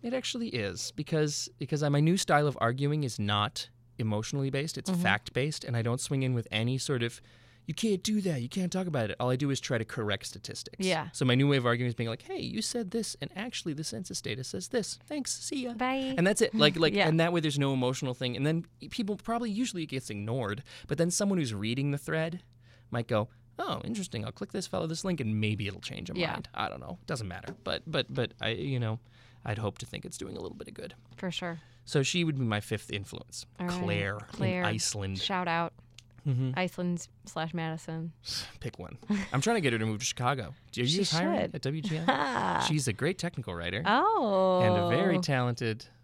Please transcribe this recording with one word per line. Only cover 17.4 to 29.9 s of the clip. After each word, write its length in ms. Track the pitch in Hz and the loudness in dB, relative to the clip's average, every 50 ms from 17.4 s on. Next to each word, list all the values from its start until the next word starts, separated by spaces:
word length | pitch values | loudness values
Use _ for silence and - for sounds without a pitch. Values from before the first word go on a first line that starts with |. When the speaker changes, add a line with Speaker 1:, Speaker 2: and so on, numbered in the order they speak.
Speaker 1:
there's 180 | 156 156 139 143 | 2 2 2 2
no 140 | 139 139 139 | 2 2 4
emotional 400 | 131 127 123 131 - - 131 123 | 4 2 2 2 0 -2 -4 -2
thing. 200 | - 131 123 120 | -2 -2 -4 -2
And 100 | - 135 | 0 2
then 180 | 151 160 165 170 - _ - - - | 2 2 0 -2 -6 _ -16 -14 -10
people 260 | - - 226 196 208 | -4 -4 -2 -2 -2
probably, 340 | - - - 233 240 240 226 | -4 -2 -2 -2 0 0 -2
usually 320 | 202 208 262 240 - 180 | 0 0 -2 -2 -2 -4
it 60 | 160 143 | -4 -2
gets 180 | 135 131 - - | -4 -6 -4 -4
ignored, 520 | 107 101 101 107 113 135 120 98 104 131 - - - - - - | -6 -4 -2 -2 -2 0 0 -2 -2 -4 -6 -12 -16 -18 -4 -4
but 80 | - 139 | 2 2
then 120 | 165 175 | 2 2
someone 280 | 175 - 208 196 196 180 | 4 2 4 4 4 4
who's 140 | 151 120 110 | 2 0 0
reading 360 | 98 104 110 120 131 139 143 | -2 0 0 0 2 0 0
the 80 | 143 139 | 0 -2
thread 440 | - - 156 160 160 170 160 185 - - - - - - - - - - | -2 -2 -2 0 0 -2 -4 -8 -12 -18 -20 -20 -20 -20 -20 -20 -14 -6
might 160 | - 120 117 - | -4 -4 -2 2
go, 200 | 123 107 104 - - - - - - - | 2 2 2 0 -6 -20 -20 -20 -10 -8
"Oh, 240 | 359 381 - - - | -4 -4 -4 -4 -4
interesting, 400 | - 233 214 185 - - 117 107 | -4 -4 -4 -4 -4 -4 -6 -6
I'll 80 | 110 | -6
click 200 | - - 202 - | -6 -8 -10 -6
this, 140 | - 208 180 | -6 -6 -6
follow 200 | - - - 160 | -4 -4 -2 -2
this 180 | 160 160 160 - | -2 -4 -4 -2
link, 160 | 190 180 156 | -2 0 0
and 180 | 135 107 107 107 | 0 0 2 2
maybe 280 | 107 107 107 101 101 98 | 2 2 2 0 -2 -6
it'll 120 | 95 92 | -6 -8
change 280 | - - - - - - | -10 -10 -8 -8 -8 -6
a 40 | - | -2
Speaker 2:
Yeah. 160 | - 170 - | -2 0 0
Speaker 1:
mind." 160 | - - - - - | -2 -4 -6 -8 -6
I 140 | - - - | -4 -4 -4
don't 100 | - - | -4 -8
know. 180 | - - 175 175 - | -10 -10 -12 -12 -6
Doesn't 220 | - 156 120 110 95 | -6 -6 -4 -4 -6
matter. 260 | 87 90 - - 180 - | -8 -10 -10 -12 -14 -8
But, 200 | - - - - - | -6 -4 -4 -4 -4
but, 200 | - 151 139 127 - | -4 -2 -2 -2 -2
but 200 | 131 131 120 - - - | -2 -2 -2 -2 -4 -6
I, 80 | - 104 | -4 -4
you 300 | 113 92 - 143 135 123 | -2 -2 -2 -2 0 0
know, 180 | 120 110 110 113 - - - - - - - - - | 0 -2 -2 -4 -8 -14 -20 -20 -20 -20 -20 -10 -6
I'd 140 | - 107 104 | -4 -4 -2
hope 200 | 110 101 92 - | -2 -4 -4 -4
to 80 | - | -10
think 180 | - | -8